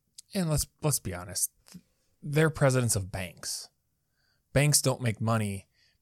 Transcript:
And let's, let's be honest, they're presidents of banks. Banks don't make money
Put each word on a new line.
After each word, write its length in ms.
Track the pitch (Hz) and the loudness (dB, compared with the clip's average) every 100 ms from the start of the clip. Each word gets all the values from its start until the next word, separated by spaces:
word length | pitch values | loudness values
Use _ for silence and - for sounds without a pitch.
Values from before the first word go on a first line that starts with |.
| _ - - | _ -20 -8
And 160 | 202 170 | -2 0
let's, 160 | 147 - _ | 0 -2 _
let's 160 | 151 131 | -2 -2
be 160 | - | -4
honest, 360 | 90 92 90 - _ - 180 _ _ _ _ | -8 -8 -4 -6 _ -20 -20 _ _ _ _
they're 280 | - 143 160 | -4 2 2
presidents 460 | - 143 127 120 101 | 4 4 4 2 0
of 160 | 92 | -4
banks. 560 | 92 90 - - - - _ _ _ _ _ _ _ _ | -8 -10 -10 -10 -10 -12 _ _ _ _ _ _ _ _
Banks 300 | 131 147 139 | 2 4 4
don't 180 | 135 131 | 2 0
make 200 | 120 104 | -2 -2
money 460 | 113 113 104 98 - _ _ _ | 0 0 0 -6 -12 _ _ _